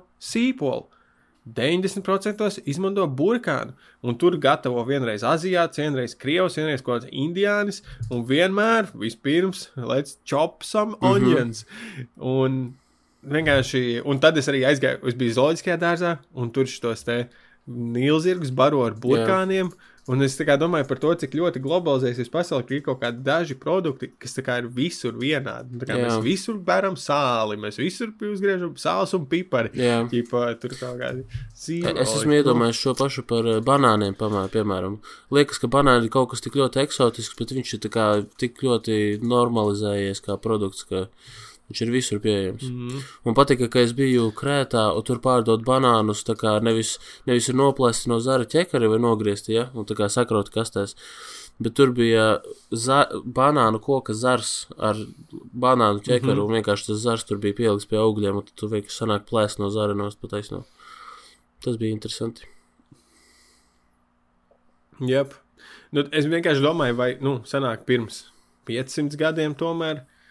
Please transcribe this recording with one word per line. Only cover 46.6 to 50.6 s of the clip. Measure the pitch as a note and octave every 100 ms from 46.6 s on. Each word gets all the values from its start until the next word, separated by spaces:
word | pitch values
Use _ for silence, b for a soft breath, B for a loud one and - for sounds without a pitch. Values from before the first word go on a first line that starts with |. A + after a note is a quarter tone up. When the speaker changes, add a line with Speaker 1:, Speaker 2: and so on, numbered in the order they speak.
Speaker 2:
nevis, | A#2 A2+ A2 - B B -
nevis | B2 A2+
ir | B2+
noplēsti | C#3 C#3 B2 A2+ -
no | A#2
zara | B2 C3 A2+
ķekari | D#3 F3+ C3+ A2+
vai | A2
nogriezti, | A#2+ A2 G#2 G2+ - A2+
ja, | B2+
un | B2+
tā | G2+ G#2+
kā | G#2
sakrauti | B2+ A#2+ G#2+ G2+
kastēs. | -